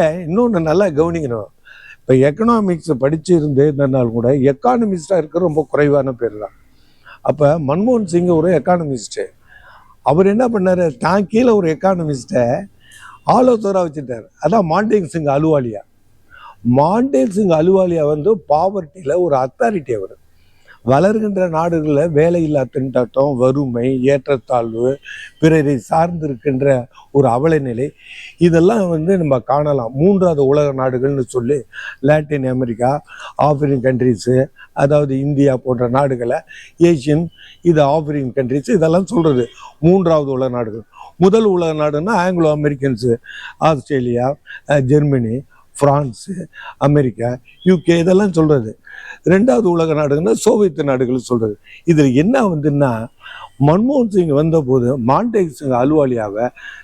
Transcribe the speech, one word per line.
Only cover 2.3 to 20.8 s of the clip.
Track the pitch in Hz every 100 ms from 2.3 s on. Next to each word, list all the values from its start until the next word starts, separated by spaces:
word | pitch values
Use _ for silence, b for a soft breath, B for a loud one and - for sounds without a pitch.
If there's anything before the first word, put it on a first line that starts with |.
எக்கனாமிக்ஸ் | 147 220 233 202 170 165 139
படிச்சு | 135 156 156 175
இருந்து | 147 135 147
இருந்தனால | 139 139 135 123
கூட | 113 117
எக்கானமிஸ்டா | 143 131 135 240 247 226 185 151 185
இருக்கிற | 151 165
ரொம்ப | 180 151 147
குறைவான | 135 147 143 135
பேர் | 123 117 104
தான். | 101 - _ _ b b b b
அப்ப | - 135 147 160
மன்மோகன் | 139 151 214 247
சிங் | 196 175 175
ஒரு | 165 165 170
எக்கானமிஸ்ட். | - 180 156 131 101 - 98 _ b b b b b b
அவர் | - 147 190
என்ன | 208 254
பண்ணாரு, | 226 185 180 175 131
தான் | 156 190 190
கீழே | 220 254
ஒரு | 214 175
எக்கானமிஸ்ட | 147 185 190 156 139 113 127 120 135 196 _ B B B B -
ஆலோசகரா | 185 254 233 208 190 175
வச்சுட்டாரு. | 151 131 117 - _
அதான் | 151 220 175
மாண்டேங் | 165 214 214
சிங் | 165 170 147
அலுவாலியா. | 139 156 151 120 104 - _ _ _ _ B B B 117 127
மாண்டேங் | 151 208 262 269 262 190
சிங் | 208 160
அலுவாலியா | 165 190 185 170 147
வந்து | 151 151 220 -
பாவர்ட்டியில | 147 180 202 160 190 143 165
ஒரு | 175 139
அத்தாரிட்டி. | 131 - 233 208 135
அவர் | 113 95 - _ _ b b b b